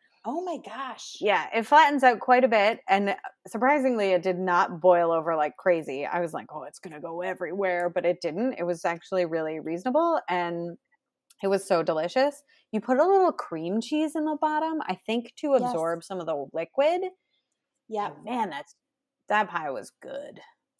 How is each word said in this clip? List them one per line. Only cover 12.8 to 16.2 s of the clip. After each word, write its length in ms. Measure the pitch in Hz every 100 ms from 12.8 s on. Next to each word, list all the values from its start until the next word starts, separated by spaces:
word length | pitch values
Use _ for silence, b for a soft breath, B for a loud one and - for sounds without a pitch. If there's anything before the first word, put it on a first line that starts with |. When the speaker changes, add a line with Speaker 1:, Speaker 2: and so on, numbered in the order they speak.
Speaker 2:
put 180 | - 254
a 80 | 349
little 240 | 392 349
cream 500 | - - 165 170 214
cheese 340 | - 302 311 311
in 100 | 302
the 120 | 302
bottom, 440 | 311 302 320 320 -
I 80 |
think 400 | 185 - 233 240 -
to 160 | 294
Speaker 1:
Yes. 80 | 262
Speaker 2:
absorb 400 | 247 175 165 170
some 160 | -
of 80 | 190